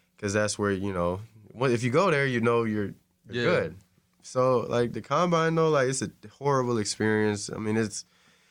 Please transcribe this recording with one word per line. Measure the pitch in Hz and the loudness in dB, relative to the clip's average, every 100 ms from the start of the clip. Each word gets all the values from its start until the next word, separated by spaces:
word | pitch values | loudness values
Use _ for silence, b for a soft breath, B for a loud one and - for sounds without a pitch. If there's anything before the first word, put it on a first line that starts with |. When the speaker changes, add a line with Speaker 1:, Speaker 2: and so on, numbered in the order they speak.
| b _ | b _
Speaker 1:
'cause | 104 | -2
that's | 104 107 - | 0 0 0
where, | 101 | -2
you | 98 98 | 0 -2
know, | 92 87 90 110 - - | -2 -2 -2 -8 -20 -20
when, | 107 131 | -4 0
if | 117 | 0
you | 123 | 0
go | 135 190 | 2 2
there, | 143 139 | 2 0
you | 120 | 0
know | 117 117 | 2 2
you're, | 113 107 101 - _ _ - | 0 -2 -4 -8 _ _ -10
you're | 117 | -2
Speaker 2:
Yeah. | |
Speaker 1:
good. | 120 160 85 90 - _ _ _ | 0 0 -2 -8 -20 _ _ _
So, | - 127 127 123 | -6 0 2 2
like, | - 120 120 | 0 0 0
the | 110 | -4
combine, | - 143 180 165 160 160 | -2 0 2 2 2 2
though, | 160 | 2
like, | 147 127 | 2 2
it's | 135 | 0
a | 104 - 107 - | -6 -8 -20 -4
horrible | 139 135 123 117 | 0 2 2 0
experience. | 101 - 107 107 107 104 - | -2 0 2 2 2 -2 -6
I | - | -8
mean, | 107 110 | -2 0
it's, | 110 - - b b b b | -2 -6 -14 b b b b